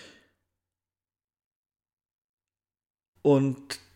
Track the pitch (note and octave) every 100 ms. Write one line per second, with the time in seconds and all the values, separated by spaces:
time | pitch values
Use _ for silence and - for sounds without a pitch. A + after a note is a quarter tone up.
0 | - - _ _ _ _ _ _ _ _
1 | _ _ _ _ _ _ _ _ _ _
2 | _ _ _ _ _ _ _ _ _ _
3 | _ _ D3 C#3 C#3 B2+ - - -